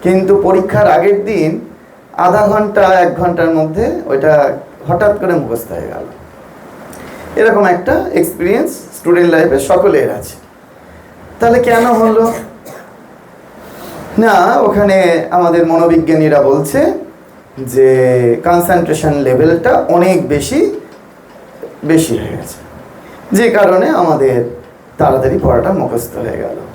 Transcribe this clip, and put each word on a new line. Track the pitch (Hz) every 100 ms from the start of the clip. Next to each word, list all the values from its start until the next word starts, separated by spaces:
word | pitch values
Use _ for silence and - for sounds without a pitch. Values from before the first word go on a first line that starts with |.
কিন্তু | 175 190 185 202
পরীক্ষার | 190 190 - 208 202
আগের | 165 190 202 208
দিন | 202 156 160 - - - - - -
আধা | 180 202 208
ঘন্টা, | 214 208 208
এক | 190 190 175 -
ঘন্টার | 180 170 165
মধ্যে | 160 156 165 233 330 -
ওইটা | 135 151 151 139 - - - -
হঠাৎ | 175 208 202
করে | 180
মুখস্থ | 170 127 113 -
হয়ে | 85
গেল। | 78 - - - - - - - - - - - - - - -
এরকম | 220 208 196
একটা | 180 180 - -
এক্সপিরিয়েন্স | - - - 180 226 320
স্টুডেন্ট | - - - 165 175 175
লাইফে | 160 165 135
সকলের | - 180 202 143 117
আছে। | 104 - - - - - - - - - - - -
তাহলে | 233 240
কেন | 247 233 233
হলো? | 226 220 220 226 - - - - - - - - - - - - - - - - - - -
না, | 226 202 370 247
ওখানে | 208 202 202 190 180 165 -
আমাদের | 180 175 170 165
মনোবিজ্ঞানীরা | 165 170 165 147 160 156 147
বলছে | 139 143 156 269 339 - - - - - - -
যে | 131 127 131 131 127 127 120 117
কনসেন্ট্রেশন | - 175 170 180 - 151 156
লেভেলটা | 143 131 127 160 165 - - -
অনেক | 170 180 175 127
বেশি, | 147 - 277 403 - - - - - - - - - - - 147
বেশি | 160 160 113
হয়ে | 104
গেছে, | 101 - - - - - - - - -
যে | 190 233
কারণে | 208 196 185 240
আমাদের | 311 170 151 135 123 117 - - - - -
তাড়াতাড়ি | 147 131 131 123
পড়াটা | 135 127 185
মুখস্থ | 190 - 117 - -
হয়ে | 113 -
গেল। | - - -